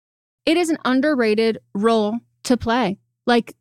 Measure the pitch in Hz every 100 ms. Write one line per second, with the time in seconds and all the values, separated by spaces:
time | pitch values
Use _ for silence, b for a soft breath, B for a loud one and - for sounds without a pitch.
0 | _ _ _ _ - 330 330 311 - 262
1 | 302 277 220 214 226 220 _ 202 220 226
2 | 208 233 _ _ - 240 233 240 220 202
3 | _ _ - 240 - -